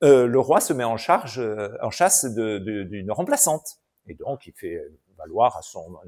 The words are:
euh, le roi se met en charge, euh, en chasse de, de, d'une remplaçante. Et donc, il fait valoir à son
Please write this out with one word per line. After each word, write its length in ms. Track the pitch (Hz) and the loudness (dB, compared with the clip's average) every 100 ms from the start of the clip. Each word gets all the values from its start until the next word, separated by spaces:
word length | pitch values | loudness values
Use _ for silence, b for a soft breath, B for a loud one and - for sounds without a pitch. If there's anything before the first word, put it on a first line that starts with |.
euh, 240 | 147 131 120 | 6 8 6
le 120 | 127 | 2
roi 200 | 123 185 | 4 2
se 140 | - | 2
met 100 | 139 | -2
en 140 | 117 110 | -2 -2
charge, 420 | - 190 151 123 | 0 0 0 -6
euh, 300 | 113 107 101 113 | -6 -4 -8 -6
en 80 | 117 | -6
chasse 360 | - 185 - 131 | 0 2 2 0
de, 320 | 110 110 101 | -2 -2 -4
de, 260 | 95 104 | -4 -6
d'une 280 | 92 104 95 | -6 -8 -6
remplaçante. 680 | 107 185 285 - 156 - - _ _ - | -4 -2 0 2 0 -6 -18 _ _ -20
Et 60 | |
donc, 340 | 78 - 135 - | -12 -10 -10 -12
il 60 | |
fait 280 | - 92 82 73 78 _ 92 | -14 -10 -10 -12 -18 _ -20
valoir 380 | 80 92 123 82 | -6 0 0 0
à 60 | |
son 360 | - 92 82 82 | -10 -16 -16 -18